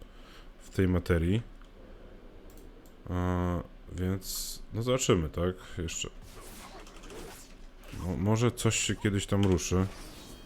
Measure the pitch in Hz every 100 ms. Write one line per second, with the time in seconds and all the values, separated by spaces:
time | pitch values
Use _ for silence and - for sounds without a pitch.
0 | - - - - - - - - 92 90
1 | - 85 85 110 - - - - - -
2 | - - - - - - - - - -
3 | - 90 90 90 90 87 - - - 80
4 | 92 95 - - - - - 110 123 131
5 | - 95 78 - 90 - - - 82 -
6 | - - - - - - - - - -
7 | - - - - - - - - - -
8 | 87 73 98 110 120 - 113 - - 101
9 | 110 98 - 101 101 87 - 92 95 -
10 | - - - -